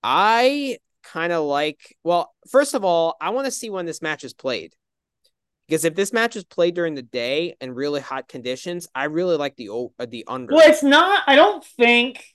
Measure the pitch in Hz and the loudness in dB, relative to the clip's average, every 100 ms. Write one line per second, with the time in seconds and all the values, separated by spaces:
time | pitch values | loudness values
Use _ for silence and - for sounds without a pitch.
0 | 117 143 208 233 254 285 277 - _ _ | 0 2 4 4 2 0 -6 -8 _ _
1 | - 165 170 170 147 143 151 147 - _ | -14 -6 -2 -2 0 0 -2 -6 -20 _
2 | 165 175 - _ _ 262 285 262 190 170 | -2 -2 -2 _ _ 2 2 -2 0 2
3 | 165 - 165 240 269 247 226 190 170 156 | 0 -2 -6 -4 -4 -8 -8 -8 -8 -8
4 | 156 151 123 - 131 110 80 _ _ _ | -8 -8 -10 -8 -6 -6 -8 _ _ _
5 | _ _ _ _ _ _ _ 160 160 160 | _ _ _ _ _ _ _ -2 -2 -2
6 | 196 233 226 220 180 - 175 175 165 143 | -2 0 -2 -4 -10 0 0 0 -4 -6
7 | 120 123 120 143 175 - 131 123 143 147 | -8 -6 -2 -2 -4 -8 -12 -6 -4 -6
8 | 131 135 - 139 120 127 180 175 - 131 | -6 -12 -10 -12 -8 -8 -8 -10 -8 -6
9 | 143 156 180 160 143 - 107 113 123 - | -4 -2 -2 -2 -4 -8 -10 -8 -8 -10
10 | 120 117 - 127 123 302 311 302 277 294 | -12 -12 -10 -10 0 6 8 6 4 4
11 | 359 403 - 277 392 349 - - 240 240 | 4 2 4 6 6 4 -10 0 4 4
12 | 247 240 - | 0 -8 -20